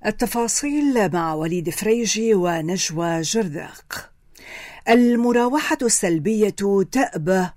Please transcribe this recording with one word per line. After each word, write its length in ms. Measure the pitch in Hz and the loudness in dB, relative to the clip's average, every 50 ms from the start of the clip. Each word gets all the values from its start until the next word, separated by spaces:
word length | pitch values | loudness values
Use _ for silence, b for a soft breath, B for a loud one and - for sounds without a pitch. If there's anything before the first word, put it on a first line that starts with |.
| - | -4
التفاصيل 1040 | 208 208 - 247 214 - 240 233 233 - - - 294 285 294 294 285 262 240 202 180 147 | -6 -2 -2 -4 -2 0 -2 -2 -2 -2 -2 -2 -2 0 0 2 2 2 2 2 2 0
مع 200 | 175 165 165 156 | 0 -2 -2 -2
وليد 360 | 156 160 165 170 180 160 170 | -2 -2 -2 -2 -2 -4 -4
فريجي 640 | - - 190 214 220 240 233 202 - 214 226 226 220 | -6 -4 0 0 2 2 2 -2 -2 -2 2 2 2
ونجوى 880 | 190 175 175 170 165 156 160 185 185 - - 160 160 170 170 165 165 | 4 2 0 0 -2 -2 -2 -2 -2 -4 -4 -4 -4 -2 -2 -2 -2
جرذاق. 880 | 160 156 - 226 220 175 143 165 170 - - - - _ - - - - _ _ _ _ B B B B B B B B B B B - | -4 -2 -2 -2 -2 -2 -4 -10 -12 -12 -18 -20 -16 _ -14 -14 -14 -16 _ _ _ _ B B B B B B B B B B B 4
المراوحة 880 | 233 247 247 240 240 233 233 240 240 240 240 247 254 311 - - 320 285 | 4 6 6 4 4 2 2 2 2 2 2 2 0 0 0 0 -2 0
السلبية 720 | 262 233 - - - 185 170 160 143 202 220 214 214 202 185 - 202 202 196 196 190 185 | 0 0 0 0 0 0 0 0 0 0 2 2 0 0 0 -2 -2 2 2 2 2 2
تأبى 540 | - 254 277 - - 160 151 175 185 185 180 170 - | 2 0 0 0 -2 -4 0 0 2 2 0 -2 -6